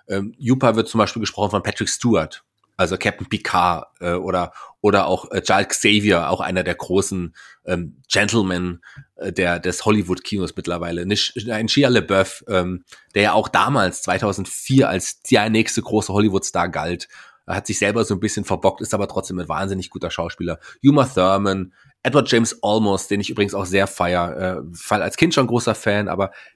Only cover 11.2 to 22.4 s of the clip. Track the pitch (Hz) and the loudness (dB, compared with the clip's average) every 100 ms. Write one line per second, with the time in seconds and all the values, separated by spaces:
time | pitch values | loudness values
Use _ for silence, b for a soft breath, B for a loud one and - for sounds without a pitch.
11.2 | - - 107 110 110 - 135 117 90 95 | -2 -6 -6 -4 0 2 4 4 4 2
12.2 | 95 - - 95 90 90 _ B B 101 | 2 -4 -2 -2 0 -6 _ B B 2
13.2 | 104 107 110 87 123 139 92 - - 92 | 2 2 2 0 2 2 0 -2 -2 0
14.2 | 107 98 92 - - 135 135 95 - - | 0 -2 -6 -8 0 2 4 0 -4 -8
15.2 | - 113 110 110 110 - - 107 - 101 | 0 2 4 2 0 -2 -2 -2 0 2
16.2 | 107 95 - 90 90 78 80 87 - B | 2 2 -2 -2 -2 -2 -6 -6 -10 B
17.2 | B B - 90 - 104 101 113 107 95 | B B -8 -6 -4 0 0 0 0 0
18.2 | 107 - 101 95 95 - - 101 101 - | -2 -4 -4 0 0 0 -6 -4 -2 -4
19.2 | - 92 80 76 98 95 90 92 85 - | -6 -8 -6 -4 -4 -6 -8 -8 -8 -6
20.2 | 85 - 87 80 B B 135 143 131 - | -6 -6 -8 -8 B B 4 6 4 4
21.2 | 92 98 98 95 92 b b b 135 143 | 4 4 2 -2 -4 b b b 2 2
22.2 | 117 117 | 4 2